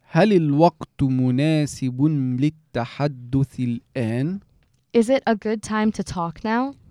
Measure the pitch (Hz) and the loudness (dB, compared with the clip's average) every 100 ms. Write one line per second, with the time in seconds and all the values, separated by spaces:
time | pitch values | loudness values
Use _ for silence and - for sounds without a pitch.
0 | _ 160 214 196 156 143 170 _ - - | _ 2 4 4 4 4 4 _ -18 -4
1 | 135 131 127 123 151 156 147 - 131 123 | 0 2 2 2 2 0 -2 -4 -6 0
2 | 151 151 127 123 147 156 _ 120 117 - | 0 2 -2 0 -2 -2 _ -8 -6 -4
3 | 147 127 123 135 139 - 123 120 _ 135 | -4 -4 -4 -2 -2 -2 -4 -4 _ -6
4 | 113 117 143 196 _ _ _ _ _ 240 | -4 -2 -4 -6 _ _ _ _ _ 0
5 | 226 269 - 214 214 214 - 214 214 208 | 2 2 2 -2 -2 -6 -4 0 0 -2
6 | 190 185 170 - 214 233 269 277 - | -8 -6 -6 -6 -4 -2 -4 -8 -20